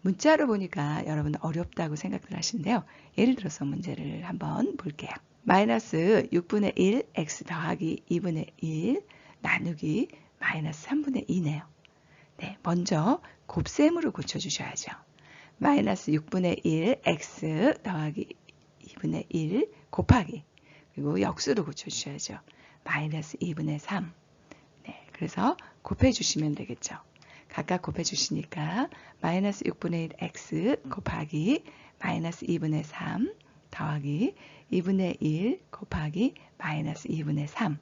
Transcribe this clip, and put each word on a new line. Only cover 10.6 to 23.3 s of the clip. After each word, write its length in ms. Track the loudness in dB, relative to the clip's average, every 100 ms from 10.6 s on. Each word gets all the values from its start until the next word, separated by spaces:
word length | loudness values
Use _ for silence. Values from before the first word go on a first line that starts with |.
| -4 -6
삼분의 420 | -2 0 0 -2 0
이네요. 340 | 0 2 -2 -8 -20 _ _ _ -20 -20 -12
네, 220 | -12 -6
먼저 580 | 0 0 2 2 2 0 -2 -20 -6
곱셈으로 680 | -4 -2 4 4 6 0
고쳐주셔야죠. 800 | -2 -6 -4 -4 -6 -6 -8 -10 -14 -18 _ -20 -20 -20 _
마이너스 520 | 4 4 4 0 2
육분의 500 | 0 2 2 2 2
일 360 | 2 4 4 2
X 680 | 2 0 -4 -6 -2 4 4 2
더하기 540 | -2 -2 -2 -4 -8 -12 -20 _ _ _
이분의 460 | -20 -6 -2 -2 -2
일 420 | -2 0 2 0 -4 -6
곱하기, 540 | -2 6 6 6 -8 -14 _ -20 -20 _
그리고 260 | -4 0 2
역수로 440 | 2 0 0 0
고쳐주셔야죠. 760 | 0 -8 -8 -8 -8 -8 -10 -10 -16 -20 -20 -16
마이너스 520 | -4 -2 -2 -4 -6